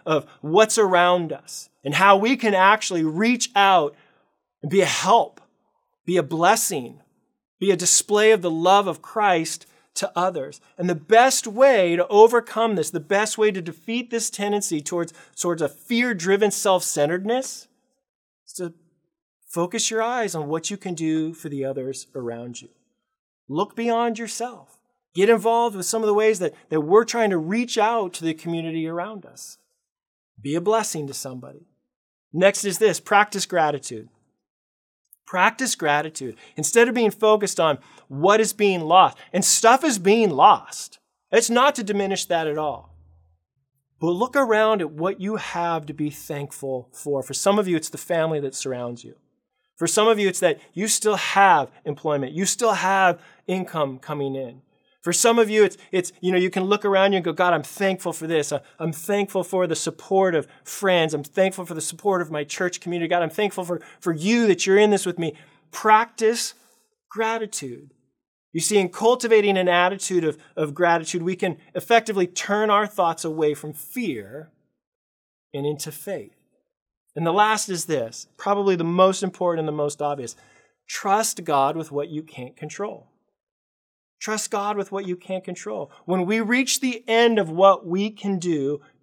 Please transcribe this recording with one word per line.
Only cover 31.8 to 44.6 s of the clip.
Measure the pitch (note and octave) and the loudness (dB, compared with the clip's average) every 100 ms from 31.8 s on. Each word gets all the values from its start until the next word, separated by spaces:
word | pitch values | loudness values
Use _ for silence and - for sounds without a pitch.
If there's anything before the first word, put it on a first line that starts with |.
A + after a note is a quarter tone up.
| _ _ _ _ _ | _ _ _ _ _
Next | D#3 F#3+ G3 G3+ | 2 2 2 -4
is | F3 | 2
this, | G#3+ E3 | 2 0
practice | - G3+ G#3 G3 - | 2 2 2 -2 -4
gratitude. | F3 D#3 C#3+ - A2+ - _ _ _ _ _ _ _ _ _ _ _ - | 0 0 -2 -8 -14 -16 _ _ _ _ _ _ _ _ _ _ _ -6
Practice | F#3 G3+ A3 C4 - | 2 2 2 -4 -2
gratitude. | D#3 D3 D#3 D#3 B2+ - - - | 0 0 -2 -8 -12 -12 -14 -8
Instead | D#3 A#3+ A#3+ | 0 4 4
of | A#3+ | 4
being | A3 | 0
focused | - G#3+ G#3+ G3 - | 2 4 4 2 0
on | D#3+ C3+ - - - | 0 0 -6 -20 -14
what | C#3 F3+ A3 | 0 4 4
is | G#3+ | 2
being | - G3+ F3+ | 0 0 0
lost, | D#3 F3+ D3+ - - | 4 6 6 2 -6
and | F3+ | -2
stuff | - - A3+ C4 | 0 4 6 6
is | D#4+ G#3 | 4 0
being | F3+ A3+ G#3 | 2 4 4
lost. | C3+ F#3 D#3 - - - - _ _ _ | 6 6 6 0 -16 -16 -20 _ _ _
It's | G#3 A3+ | 0 2
not | A#3+ C#4 C4+ | 4 2 0
to | |
diminish | G3+ G3+ G3 F#3+ - | -2 -2 -2 -4 -2
that | E3+ D#3+ | -2 -2
at | D3+ | -4
all. | D3+ A#2 - - _ _ _ _ _ _ _ _ _ _ | -6 -8 -14 -20 _ _ _ _ _ _ _ _ _ _
But | E3 | -2
look | F3 B3 C#4+ | -2 -2 0
around | B3 G#3+ | 2 2